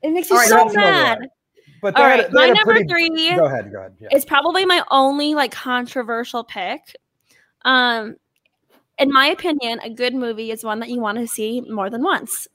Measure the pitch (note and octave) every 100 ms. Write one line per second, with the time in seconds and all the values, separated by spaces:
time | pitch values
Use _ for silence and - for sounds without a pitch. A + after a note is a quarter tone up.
0 | D4+ E4 E4+ F4+ F4+ A4+ G#4+ G#4 G4+ F#4+
1 | D4 A3+ B3 _ _ _ _ _ G3+ B3
2 | C#4 B3+ A3 C#4+ D4+ G#4 A4 A4 E3+ E4+
3 | E4 D#4+ D#4+ F4+ D3+ C3 G2+ G2 F#2+ F#2+
4 | G#2+ C#4 - D4 D4 F4+ F#4+ F4+ - C4+
5 | C4+ C#4+ D4 D4+ C4 - - B3 B3 C4+
6 | A#3 A3+ A#3 B3 A3+ - F#3 C4+ _ -
7 | _ _ _ _ _ _ B3+ C4 B3 A#3
8 | G#3+ - _ _ _ _ _ _ _ -
9 | C#4 C#4 C#4+ F4+ F4+ D4 A#3+ A3+ - A3+
10 | B3 C4 A#3+ A3 A3+ A3 A3+ G#3+ A3+ B3
11 | A3 G#3+ A#3 - A3 A#3+ - G#3+ G3 A3+
12 | D#4 - - - -